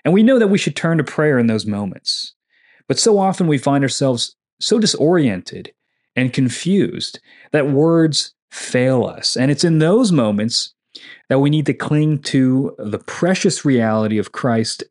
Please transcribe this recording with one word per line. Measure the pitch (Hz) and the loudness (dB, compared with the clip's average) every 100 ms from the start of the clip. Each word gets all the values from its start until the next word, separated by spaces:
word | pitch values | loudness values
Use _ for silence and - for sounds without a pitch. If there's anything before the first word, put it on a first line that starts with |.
And | 143 | 0
we | 190 | 4
know | 226 262 | 4 4
that | 208 | 4
we | 196 | 0
should | - - | -2 -4
turn | 165 165 | 0 0
to | |
prayer | - - 151 131 | -2 0 2 2
in | 117 | 2
those | 110 104 | 0 -2
moments. | 101 101 - - - - - _ _ _ _ - | -6 -6 -8 -8 -8 -8 -16 _ _ _ _ -6
But | 135 | 0
so | 226 202 | 2 2
often | 190 185 170 | 2 0 0
we | 143 | 0
find | - 139 | 2 2
ourselves | 139 - 139 120 - - _ _ | 0 0 0 0 -4 -10 _ _
so | - 226 | -2 0
disoriented | 208 - 151 180 135 92 - 92 - _ _ _ _ | 2 0 2 2 2 -2 -8 -16 -16 _ _ _ _
and | - 131 | -2 -2
confused | 139 127 - 170 196 123 - - - _ - - | 0 -2 -2 0 0 0 -4 -10 -12 _ -20 -4
that | 156 143 | -2 0
words | 135 160 165 160 139 - _ _ | 2 4 4 2 0 -6 _ _
fail | - - 127 127 131 | -16 -4 0 2 2
us. | 101 - - 147 | 0 -4 -6 -2
And | 131 | -2
it's | 143 | 0
in | 175 160 | 2 2
those | 156 220 240 | 2 2 2
moments | 160 110 104 113 - - _ _ - - - - | 2 2 0 -2 -4 -8 _ _ -20 -20 -14 -4
that | 135 | 0
we | 143 | 2
need | 151 147 | 0 0
to | |
cling | 135 - 151 151 147 | -4 -2 0 0 -2
to | - 135 131 131 143 - | -2 0 2 0 -2 -8
the | 110 107 | -10 -10
precious | - - 175 185 196 - | -10 -4 -2 0 0 -2
reality | 147 123 113 110 107 107 | 0 2 2 0 0 -2
of | 98 | -4
Christ | - 131 113 113 - - | -4 -2 -2 -2 -6 -10